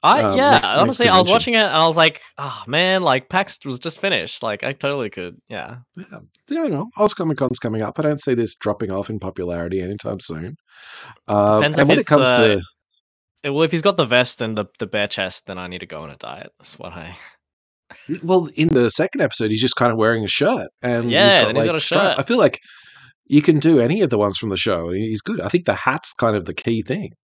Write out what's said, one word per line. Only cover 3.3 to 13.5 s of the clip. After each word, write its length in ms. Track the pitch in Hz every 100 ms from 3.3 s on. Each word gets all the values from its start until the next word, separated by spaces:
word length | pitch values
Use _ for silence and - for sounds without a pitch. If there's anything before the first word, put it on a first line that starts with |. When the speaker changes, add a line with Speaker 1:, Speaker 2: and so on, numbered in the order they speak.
| 185 196 - 143
Speaker 1:
was 140 | 123
just 200 | 165 -
finished. 440 | 196 143 80 -
Like, 200 | 117 104
I 100 | 127
totally 360 | 139 139 143 110
could." 280 | - 90 - -
Yeah. 280 | 101 64 123 - -
Speaker 2:
Yeah. 220 | 196 196 - _ -
Yeah, 140 | 311
I 40 | 311
know. 220 | 147 220 -
Oscar 260 | 214 -
Comic 140 | 160 143
Con's 200 | 131 120
coming 220 | 117 110
up. 160 | 104 -
I 60 |
don't 180 | 151 147
see 140 | - 120
this 200 | 110 -
dropping 360 | 107 104 104
off 180 | 95 101
in 100 | 107
popularity 600 | 95 90 87 85 85 95
anytime 380 | 90 104 110 98
soon. 360 | - 78 90 151 _ _ - - - - -
Um, 340 | 104 104 107
Speaker 1:
Depends 160 | 147 147
Speaker 2:
and 20 |
Speaker 1:
if 80 | 147
Speaker 2:
when 100 | 156
it 40 |
Speaker 1:
it's, 80 | -
Speaker 2:
comes 200 | 147 127
Speaker 1:
uh, 80 | 123
Speaker 2:
to 240 | 113 101 95 _ _ _ _ _ _ _
Speaker 1:
Eh, 60 |
well, 140 | 143